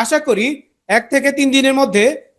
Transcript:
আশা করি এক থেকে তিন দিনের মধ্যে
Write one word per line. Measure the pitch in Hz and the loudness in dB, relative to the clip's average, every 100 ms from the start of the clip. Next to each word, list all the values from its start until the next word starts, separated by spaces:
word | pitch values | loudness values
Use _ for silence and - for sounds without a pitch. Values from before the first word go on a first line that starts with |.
আশা | 226 302 294 | 0 -2 0
করি | 202 247 294 _ _ - 220 | -2 -2 -6 _ _ -2 -2
এক | 226 | 0
থেকে | 277 277 277 | -2 0 0
তিন | 277 | 0
দিনের | 269 269 269 | 2 2 2
মধ্যে | 262 202 233 311 - | 0 2 0 -2 -12